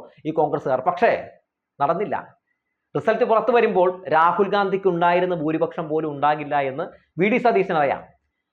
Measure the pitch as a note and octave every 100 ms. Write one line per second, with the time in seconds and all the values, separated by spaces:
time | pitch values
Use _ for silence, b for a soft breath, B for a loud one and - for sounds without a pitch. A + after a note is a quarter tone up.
0 | B B D3+ D#3 D3 C#3+ D3 B2+ F3 F3
1 | A3 A2 - - _ _ _ - C#3 -
2 | F#3 G2+ - _ _ _ _ _ _ D3
3 | A3 G#3+ A3+ A3 G#3+ A#3 A3 F#3 F3+ F3+
4 | - D#3 E3+ F#3 G3 G3+ G3 F#3+ F#3+ E3+
5 | F3 F3 F3+ E3+ D3+ D#3+ E3 F3+ D#3 D#3
6 | D#3 C#3 D3 D3+ C#3+ D3 C3+ C3 F#3+ b
7 | b D#3 G3+ A#3+ A#3+ G3 F#3+ E3 C#3 F#2
8 | - _ _ _ _